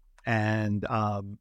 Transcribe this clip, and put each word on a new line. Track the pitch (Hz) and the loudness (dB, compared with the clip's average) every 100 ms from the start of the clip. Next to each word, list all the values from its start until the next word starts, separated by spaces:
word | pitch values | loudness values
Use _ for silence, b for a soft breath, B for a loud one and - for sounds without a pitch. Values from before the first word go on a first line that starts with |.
| - - | -20 -8
And, | 117 110 107 110 107 104 - | 0 2 2 2 0 0 0
um, | 113 107 101 101 104 | 0 0 -4 -8 -6